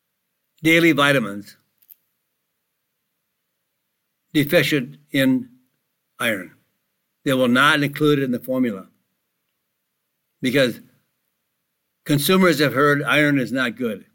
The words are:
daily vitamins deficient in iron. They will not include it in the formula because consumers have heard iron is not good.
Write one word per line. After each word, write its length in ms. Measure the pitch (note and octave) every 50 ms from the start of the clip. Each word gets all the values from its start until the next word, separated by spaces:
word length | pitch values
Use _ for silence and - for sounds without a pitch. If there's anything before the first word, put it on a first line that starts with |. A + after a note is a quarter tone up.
| _ _ _ _ _ _ _ _ _ _ _ _ D#3
daily 300 | D#3+ E3 E3+ E3 E3 D3
vitamins 640 | C3+ C#3+ C#3+ C#3 C3 A2 G2 G2+ G#2 G2+ - - _ _ _ _ _ _ _ - _ _ _ _ _ _ _ _ _ _ _ _ _ _ _ _ _ _ _ _ _ _ _ _ _ _ _ _ _ _ _ _ _ _ _ _ _ _ _ _ _ _ _ _ _ _ _ -
deficient 640 | D#3 C#3+ - F3+ E3+ D3 - D#3 C#3 A#2+ C#3+ - - _ _
in 380 | - C#3 C3+ C3 C3 B2+ A2+ - _ _ _ _ _ _ _ _ _ _ _ _ _ -
iron. 360 | A#2+ A#2 G#2+ F#2+ F2 D#2 - _ _ _ _ _ _ _ _ _ _ _ _ _ -
They 80 | C#3+ C3
will 160 | B2+ B2+ A#2+
not 340 | A#2+ C3 C#3 D3 D#3 D3 C#3+
include 360 | C#3 C#3+ - D3+ D3 D3 C#3
it 60 | C3+
in 60 | B2+
the 80 | A#2+ A#2
formula 500 | - B2+ B2+ C3 B2+ A#2 G2+ F#2 - _ _ _ _ _ _ _ _ _ _ _ _ _ _ _ _ _ _ _ _ _ _ _ _ _ _ _ _ _ _ - C#3
because 380 | B2+ A2+ C#3 C3 A#2+ G#2 - - _ _ _ _ _ _ _ _ _ _ _ _ _ _ _ _ _ _ _ _ _ _ _ -
consumers 540 | - D3 C#3+ C#3+ - F#3+ F#3+ F#3+ F3 D3+ C3
have 160 | D3+ C3+ A#2
heard 280 | C3+ D3 C#3+ C#3+ C#3+ C#3+
iron 360 | A#2 C3 D3 D3+ D3 C#3+ C3+
is 120 | B2 G#2+
not 260 | A#2+ C3+ B2+ A#2+ G#2+
good. 280 | B2 B2+ A2+ G2+ F2+ - _ _